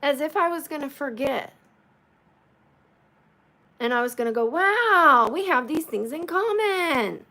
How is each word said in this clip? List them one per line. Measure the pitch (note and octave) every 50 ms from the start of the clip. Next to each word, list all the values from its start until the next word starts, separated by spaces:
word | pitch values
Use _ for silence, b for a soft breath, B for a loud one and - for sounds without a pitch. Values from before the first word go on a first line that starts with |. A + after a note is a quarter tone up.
As | - C#4+ C#4+ B3+
if | D4 D#4 D#4
I | G4+ F4+ E4+
was | E4+ E4+ D#4+ -
gonna | D#4+ D4+ D4 C#4
forget. | C4+ - D4 C#4 A#3+ G#3+ C4 C#4 C4 G#3+ - - - _ _ _ _ _ _ _ _ _ _ _ _ _ _ _ _ _ _ _ _ _ _ _ _ _ _ _ _ _ _ _ _ _ _ _ _ _ _ _ _ _ _ _ _ _
And | B3 A#3
I | B3 A#3+
was | A#3+ B3 B3
gonna | - A#3+ A#3
go, | A3 A#3 A#3
Wow, | A3+ B3 D#4+ F#4 G4 G4+ A4+ A#4+ A4+ G#4 F4+ E4+ D#4 C#4 B3 A#3 G#3+
we | A#3 E4 G4
have | F#4+ E4+ B3 B3+ A3+
these | D#4 D#4 D#4+
things | - - G#3 G#3+ A3+
in | B3+ D#4 E4+
common. | F4 E4 F4+ G4+ A4+ G#4 G#4 A4 G#4 G4 F#4 F4+ E4+ D4+ C4 A3+ F#3+ F3 - - _